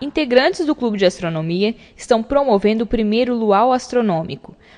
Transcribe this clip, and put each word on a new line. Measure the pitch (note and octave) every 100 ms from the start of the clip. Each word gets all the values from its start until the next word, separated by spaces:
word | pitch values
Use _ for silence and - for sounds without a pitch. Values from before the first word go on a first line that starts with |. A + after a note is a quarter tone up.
integrantes | C#4+ D#4+ C#4 B3 D#4 - D4+
do | -
Clube | A#3+ G#3
de | F#3
Astronomia, | - E3+ D#3+ D#3+ F3+ G#3 A#3 - -
estão | - A3+
promovendo | A3 C#4 C#4 G3+ G#3 A3
o | A3+
primeiro | A#3 G#3 A3 B3
Luau | A#3+ A3 G3 B3
Astronômico. | B3+ - B3 A3 E3 E3 - - - -